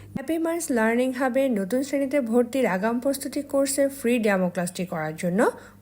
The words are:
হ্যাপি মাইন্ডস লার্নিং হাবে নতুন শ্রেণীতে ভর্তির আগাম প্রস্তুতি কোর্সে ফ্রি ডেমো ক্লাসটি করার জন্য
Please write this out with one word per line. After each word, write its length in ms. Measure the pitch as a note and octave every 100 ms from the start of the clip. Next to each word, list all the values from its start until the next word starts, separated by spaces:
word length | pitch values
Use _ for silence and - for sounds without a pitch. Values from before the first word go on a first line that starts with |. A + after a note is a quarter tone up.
| -
হ্যাপি 220 | - D4+ E4
মাইন্ডস 220 | E4 E4+ E4 A#3+
লার্নিং 300 | A3 A#3 B3+ B3
হাবে 220 | C4 B3 C4+ G#3
নতুন 220 | F#3+ B3+ C#4+
শ্রেণীতে 320 | C#4+ C#4 C#4+ A3+
ভর্তির 360 | A#3 A#3+ C4+ A3+
আগাম 220 | F#3 A3 A#3+
প্রস্তুতি 360 | C4+ C#4 C#4+ C#4+ C#4
কোর্সে 320 | C#4 C#4 C#4+ C#4 C#4
ফ্রি 140 | A#3 B3 G#3+
ডেমো 220 | F#3+ F3+
ক্লাসটি 300 | F3+ F3 - F3
করার 220 | D#3 D#3 D#3+
জন্য 180 | F3+ F#3 F4+ - - -